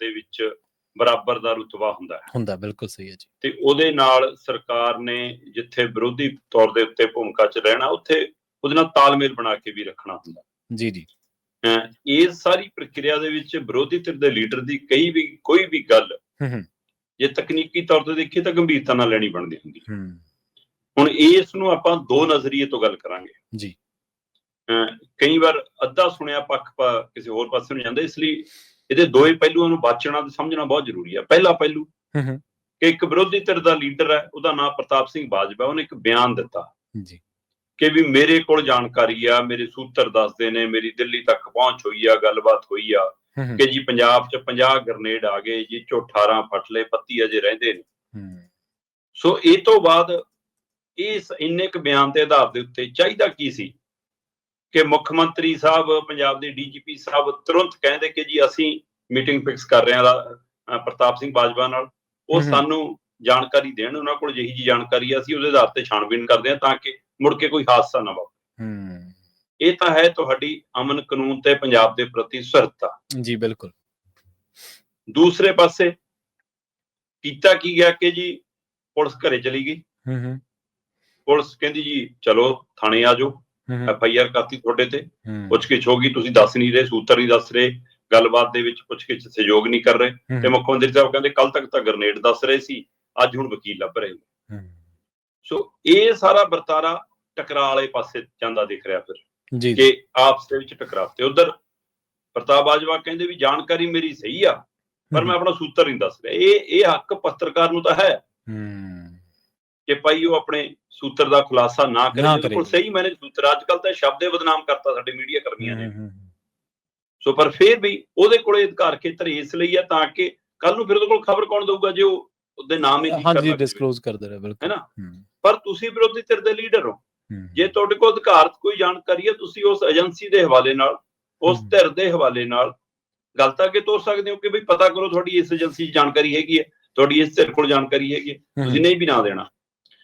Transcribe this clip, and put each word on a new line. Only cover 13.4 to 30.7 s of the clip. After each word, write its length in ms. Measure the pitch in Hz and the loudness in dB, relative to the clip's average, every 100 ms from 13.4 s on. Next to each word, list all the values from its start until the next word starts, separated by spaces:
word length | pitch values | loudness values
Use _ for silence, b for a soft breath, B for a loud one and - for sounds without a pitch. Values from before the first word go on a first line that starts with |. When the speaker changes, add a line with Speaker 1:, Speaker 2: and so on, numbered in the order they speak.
| 151 160 | -8 -10
Speaker 1:
ਵਿਰੋਧੀ 420 | 120 120 143 175 | -6 -4 -4 -4
ਧਿਰ 180 | 170 143 | -6 -2
ਦੇ 140 | 143 | 0
ਲੀਡਰ 300 | 113 110 127 | 0 -2 -6
ਦੀ 180 | 127 139 | -6 -8
ਕਈ 320 | - 135 170 | 0 0 2
ਵੀ, 280 | 165 156 - | 0 -4 -6
ਕੋਈ 220 | - 175 180 | 2 2 2
ਵੀ 160 | 156 | -4
ਗੱਲ 360 | - 110 101 - _ - | 2 2 2 -6 _ -10
Speaker 2:
ਹੂੰ, 80 | 139 | -8
ਹੂੰ। 120 | 120 90 _ _ _ _ - | -8 -12 _ _ _ _ -4
Speaker 1:
ਜੇ 80 | 139 | -4
ਤਕਨੀਕੀ 520 | 143 143 156 160 175 | -4 -6 -4 -4 -6
ਤੌਰ 200 | 170 156 | 0 0
ਤੇ 140 | 147 | 0
ਦੇਖੀਏ 280 | 160 156 180 | -6 -4 -4
ਤਾਂ 100 | 160 | -2
ਗੰਭੀਰਤਾ 420 | 165 170 143 139 | 0 0 0 0
ਨਾਲ 140 | 123 117 | 0 0
ਲੈਣੀ 200 | 110 107 | 0 -2
ਬਣਦੀ 280 | 87 85 80 | -6 -10 -12
ਹੁੰਦੀ 240 | - - | -18 -20
ਹੈ। 160 | - 101 | -16 -14
Speaker 2:
ਹੂੰ। 220 | 95 85 _ _ _ _ _ _ _ - | -14 -18 _ _ _ _ _ _ _ 2
Speaker 1:
ਹੁਣ 100 | 147 | 2
ਇਸ 460 | 143 156 185 - | 6 6 6 4
ਨੂੰ 160 | 190 190 | -2 -2
ਆਪਾਂ 260 | 165 170 170 | 0 0 0
ਦੋ 300 | 123 131 160 | 0 2 2
ਨਜ਼ਰੀਏ 400 | 147 135 139 139 | 2 0 -4 -4
ਤੋਂ 160 | 123 | -2
ਗੱਲ 140 | 107 92 | -2 -2
ਕਰਾਂਗੇ। 360 | 90 92 92 _ _ 110 | -10 -14 -14 _ _ -16
Speaker 2:
ਜੀ। 180 | 101 87 _ _ _ _ _ _ _ _ - | -16 -18 _ _ _ _ _ _ _ _ -4
Speaker 1:
ਅਹ, 360 | 113 113 - _ - | -2 -2 -6 _ -2
ਕਈ 200 | 143 165 | 0 4
ਵਾਰ 260 | 160 151 - - | 2 2 -6 -8
ਅੱਧਾ 260 | 127 156 175 | -4 0 -2
ਸੁਣਿਆ 320 | 170 147 143 | -2 -8 -8
ਪੱਖ 320 | 143 135 - - | -6 -6 -8 -4
ਪਾ-, 260 | 127 117 117 | -2 -2 -6
ਕਿਸੇ 160 | - 110 | -14 -10
ਹੋਰ 180 | 110 117 | -8 -4
ਪਾਸੇ 260 | 123 - | -6 -6
ਨੂੰ 100 | 135 | -10
ਜਾਂਦਾ, 180 | 120 123 | -8 -6
ਇਸ 160 | 160 - | -6 -4
ਲਈ 260 | 156 151 - b b b - | -6 -6 -10 b b b -2
ਇਹਦੇ 160 | 139 170 | 2 4
ਦੋਏ 260 | 127 151 | 6 6
ਪਹਿਲੂਆਂ 360 | 165 156 165 165 | 4 2 2 0
ਨੂੰ 120 | 165 | 2
ਬਾਚਣਾ 400 | 120 117 147 147 | 0 0 -2 -6
ਤੇ 80 | 147 | -6
ਸਮਝਣਾ 360 | 135 151 160 | -8 -8 -6
ਬਹੁਤ 220 | 139 | -2